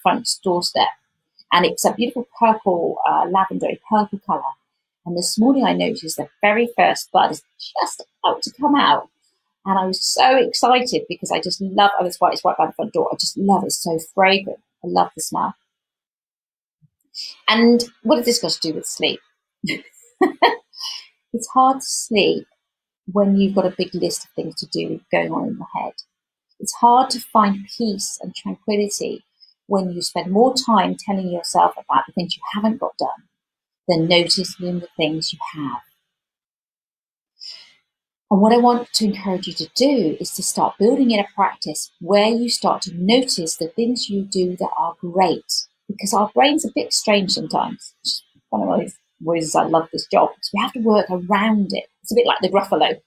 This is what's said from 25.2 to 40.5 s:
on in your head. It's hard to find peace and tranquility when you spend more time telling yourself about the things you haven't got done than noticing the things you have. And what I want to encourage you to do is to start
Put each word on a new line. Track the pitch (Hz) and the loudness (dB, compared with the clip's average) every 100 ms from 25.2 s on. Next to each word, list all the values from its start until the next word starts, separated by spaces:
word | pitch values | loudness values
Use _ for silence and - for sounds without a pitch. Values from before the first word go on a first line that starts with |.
| 165 | -2
on | 165 - | -4 -6
in | - | -8
your | - - | -10 -8
head. | - - - _ _ _ _ _ | -8 -12 -20 _ _ _ _ _
It's | 214 | -12
hard | - 240 247 262 | 2 4 6 4
to | 247 | -4
find | - 226 202 202 196 - | -2 2 2 0 -8 -6
peace | 226 196 - - | -4 -4 -8 -10
and | 180 | -12
tranquility | - 196 185 - 208 208 - 175 - _ _ _ _ - | -12 -12 -10 -4 -2 -2 -4 -6 -8 _ _ _ _ -2
when | 196 185 | -2 0
you | 175 | -4
spend | - 175 175 | -6 -6 -2
more | 196 254 | 4 4
time | 262 - 214 180 | 2 2 2 2
telling | 180 - 196 180 | -4 -4 -4 -4
yourself | 175 - 175 175 | -6 -2 2 2
about | - - - - | 2 -2 -2 -2
the | |
things | - 175 - | -4 -6 -6
you | - | -8
haven't | 202 220 220 | -2 -2 0
got | - - | -6 -6
done | 131 - _ _ _ _ _ _ - | -8 -8 _ _ _ _ _ _ -2
than | 165 165 | 0 4
noticing | 175 175 - 180 - 180 180 | 4 2 -2 -4 -8 -6 -6
the | 170 - | -8 -4
things | 156 160 - | -4 -2 -8
you | 156 - | -10 -12
have. | 156 139 123 - _ _ _ _ _ _ _ _ _ _ _ _ _ _ _ - - - _ _ _ _ _ _ | -8 -10 -10 -14 _ _ _ _ _ _ _ _ _ _ _ _ _ _ _ -20 -20 -20 _ _ _ _ _ _
And | 196 | 4
what | 214 | 6
I | 240 | 6
want | 240 240 240 | 4 2 -2
to | - | -2
encourage | 214 196 196 185 185 | -2 -4 -4 -6 -6
you | |
to | - 160 - | -12 -10 0
do | 269 269 165 - | 2 2 0 -2
is | 185 | -8
to | - | -8
start | - | -6